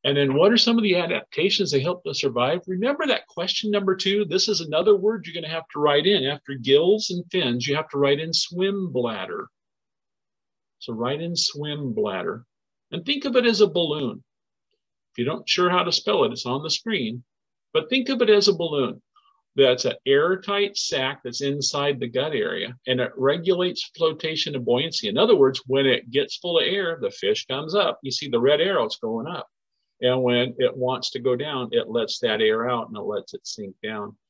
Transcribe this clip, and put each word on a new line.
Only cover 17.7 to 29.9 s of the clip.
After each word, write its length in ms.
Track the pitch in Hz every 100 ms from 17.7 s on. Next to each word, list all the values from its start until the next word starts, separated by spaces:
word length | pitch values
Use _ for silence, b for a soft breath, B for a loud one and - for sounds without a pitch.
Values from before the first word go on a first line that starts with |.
But 160 | 160 156
think 200 | 262 254
of 120 | 247
it 60 | 220
as 200 | 208 196
a 60 |
balloon. 460 | 175 170 147 120 - _ b b b _
That's 300 | - 135 127
an 100 | 127 -
airtight 720 | 135 139 165 185 202 202 202 -
sac 460 | - 147 131 143
that's 200 | 135 120
inside 580 | 139 143 139 147 143 135
the 80 | 120
gut 260 | 127 151
area, 420 | 139 104 90 98 127 -
and 120 | 123
it 120 | 123 -
regulates 720 | 131 156 170 180 180 - - -
flotation 600 | 160 156 160 156 - 139
and 80 |
buoyancy. 420 | 117 123 160 - 107
In 100 | 117
other 200 | 226 208
words, 260 | 131 131 123
when 180 | 135 135
it 240 | 120 120
gets 280 | 135 - -
full 200 | 175 165
of 60 | 127
air, 320 | 196 180 160
the 120 | -
fish 340 | - 98 107 -
comes 300 | 131 156 196
up. 240 | 185 -
You 80 | 135
see 180 | 127 143
the 120 | 120
red 200 | 127 147
arrows 360 | 180 175 110 -
going 320 | 113 113 147
up. 200 | 170 - _ _ _ _